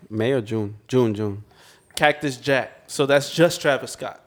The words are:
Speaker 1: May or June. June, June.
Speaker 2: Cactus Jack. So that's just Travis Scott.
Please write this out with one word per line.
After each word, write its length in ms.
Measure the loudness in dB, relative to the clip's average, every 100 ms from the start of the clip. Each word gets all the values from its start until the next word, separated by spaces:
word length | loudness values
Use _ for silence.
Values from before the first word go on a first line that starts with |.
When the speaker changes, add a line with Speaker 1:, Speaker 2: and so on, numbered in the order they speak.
| -8
Speaker 1:
May 240 | -2 0
or 80 | -2
June. 340 | -2 -4 -4 -8 -2
June, 240 | 2 2 0
June. 300 | -6 -8 -14 _ -20 _ _ 2
Speaker 2:
Cactus 400 | 2 2 -4 -4
Jack. 480 | 0 0 -2 -12 -10
So 180 | -2 2
that's 280 | 2 2
just 280 | 2 2 4
Travis 300 | 0 0 -4
Scott. 280 | -10 -12 -12